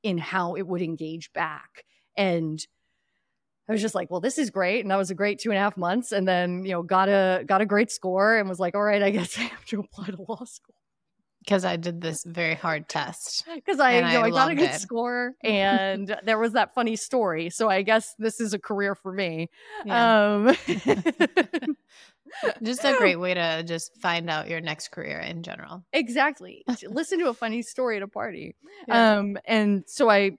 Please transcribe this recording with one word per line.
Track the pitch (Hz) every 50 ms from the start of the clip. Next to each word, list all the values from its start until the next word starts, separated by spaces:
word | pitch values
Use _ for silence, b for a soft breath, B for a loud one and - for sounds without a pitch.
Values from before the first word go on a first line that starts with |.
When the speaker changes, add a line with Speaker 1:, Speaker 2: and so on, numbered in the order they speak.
| -
Speaker 1:
in | 214 180 170
how | 147 - - 190 175 175 165
it | 175 190
would | 170 185 175
engage | 185 160 165 156 160 156 160 165 156 -
back. | _ 160 165 160 151 143 139 _ _ - _ _ _ _ _ _ _
And | - 202 190 175 170 160 156 156 156 - _ _ _ _ _ _ _ _ _ _ _ _ _ _ _ _ _ _ _ _ -
I |
was | 220 214
just | 202 220 -
like, | 190 180 -
"Well, | 180 175
this | 170 269 - 320
is | 285 208
great." | - 196 185 180 208 240
And | 214 196
that | 190
was | 196 190 175
a | 190
great | 160 202 208 202 -
two | - 226
and | 208 190
a |
half | 202 202 190
months. | 185 175 170 190 247 240 -
And | - 202 190 190
then, | 180 180 180 180 180 180 190
you | 190
know, | 180 175
got | 175 165 190 185 190 196
a, | 202 196 190 185 185 185 156
got | - 196 190
a | 220
great | 202 208 202 233 214
score | - - - 185 180 190 196 214 226
and | 220 202 190
was | 185 175
like, | 190 175 170
"All | 202
right, | 208 208 208 202
I | 202 196
guess | 202 202 175 - - 214
<laughs> |
I |
have | 240 233 - - -
to | - 233 208
apply | - _ - - 180 190
to | 190 180 185 -
law | 226 - 247
school." | - - - _ _ _ _ _ _ _ _ _ _ _ _ _ _ _ _ _
Speaker 2:
'Cause | - 202 190 185
I | 180 175
did | 170 165 175 170 170
this | 170 160 156 - -
very | 175 165 175 170 160 160
hard | 160 - 170 156 151 156 -
test. | - 156 143 - 196 - - - - - - 330 339
Speaker 1:
<laughs> | 294 _
'Cause | - 381 269
I, | 285 254
Speaker 2:
And | 240 240 247
Speaker 1:
you | 240 247
know, | 247
Speaker 2:
I | 226
Speaker 1:
I | -
got | - 262 262 330
a | 330
Speaker 2:
loved |
Speaker 1:
good | 277 339 -
Speaker 2:
it. | 135 -
Speaker 1:
score | 196 - 240 233 240 240 247 247 247 247 262 _
Speaker 2:
<laughs> | -
Speaker 1:
and | 220 214 196 196 196 196 190 190 196 190 190 196 185 208 - -
there | 214 220 214
was | 226 233 208
that | 247 208 - _
funny | 254 233 226 220
story. | 208 - - - 254 220 185 160 160 165 175
So | - - 226 220
I | 190 190
guess | 202 208 220 226 220 - - -
this | 214 226 - -
is | 233 208 208
a | 202
career | - - 214 196 202 196 196
for | _ _ 190
me. | 185 202 196 170 160 160 170 165 B B B B 427 415
Speaker 2:
Yeah. | 349 208 247 240 233 233
Speaker 1:
Um, | 226 214 208 208 208 202 208 247 349 - -
<laughs> | - 359 202 - 247 - 208 - 330 - - - - - 370 262 - - - 254 311 285 _ _ b b b b b b b _ 294
Speaker 2:
<laughs> | - - 622 480 - -
Just | 233 214 254 254 -
a | 277 -
great | 508 208 185 180
way | 165 180 180 180
to | 180 170 165 160 165 170
just | 170 170 165 - - _ _
find | - 180 170 170 170 170
out | 156 156 156 -
your | 165 160
next | 170 156 151 156 - -
career | - - - - 147 160
in | 160 - 170 165
general. | 170 - - - - - 165 190 175 _
Speaker 1:
Exactly. | - 320 269 226 233 302 269 302 285 - 185 180 - - -
Speaker 2:
<laughs> | - 247 -
Speaker 1:
To | - 190
listen | 220 285 330 - 381 330
to | 349 269
a | 233
funny | - 233 226 220 240
story | 226 - - - 254 240 220
at | 202
a | 196 208
party. | _ 208 208 226 180 - - - - _ B 330 403 403 B
Speaker 2:
Yeah. | 247 240 233 226 220 214 202
Speaker 1:
Um, | 202 202 202 185 _
and | - 226 220 214 208 202 196 -
so | - - - 285 226
I | 208 202 202 196 196